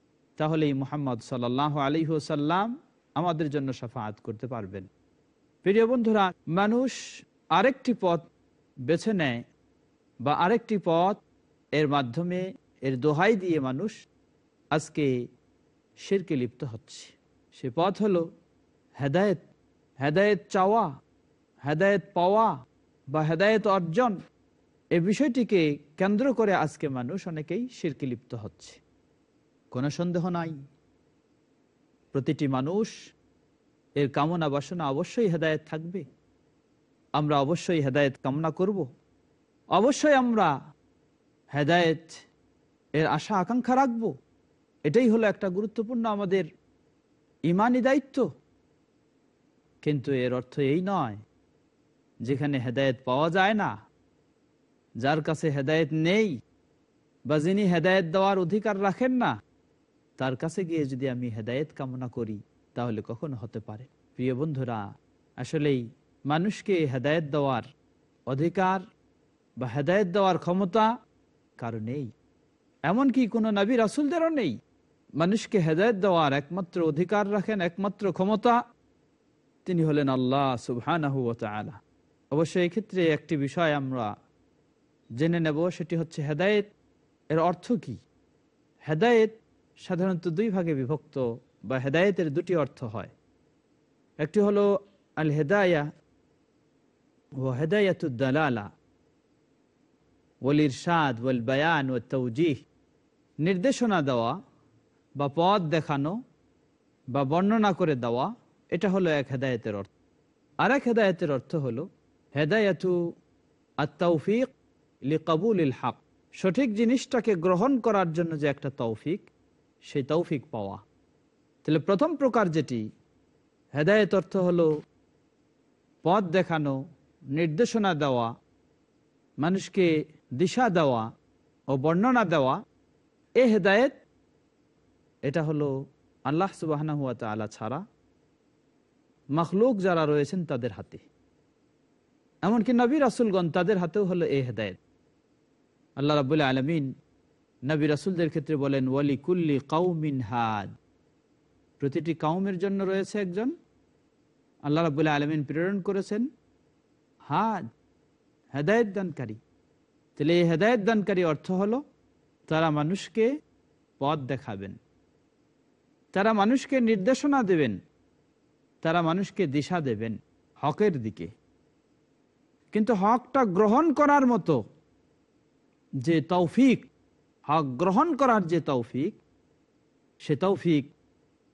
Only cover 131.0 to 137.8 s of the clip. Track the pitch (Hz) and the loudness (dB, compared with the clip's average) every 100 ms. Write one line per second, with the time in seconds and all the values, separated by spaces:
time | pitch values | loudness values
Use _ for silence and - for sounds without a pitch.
131 | 110 - _ _ _ _ - 135 147 170 | -2 -10 _ _ _ _ -4 0 2 2
132 | 240 247 196 156 131 160 - _ _ _ | 2 2 2 2 2 0 -6 _ _ _
133 | _ _ _ 226 254 214 190 202 269 - | _ _ _ 4 4 4 4 4 4 0
134 | _ _ _ _ _ _ _ _ _ _ | _ _ _ _ _ _ _ _ _ _
135 | _ _ 131 151 156 151 147 135 139 _ | _ _ -4 -2 -2 -2 -2 -4 -8 _
136 | _ _ 131 156 190 - 160 147 156 147 | _ _ -4 0 -2 -4 -4 -4 -2 -4
137 | 135 117 117 107 107 - 110 143 | -4 -6 -6 -6 -8 -8 -8 -8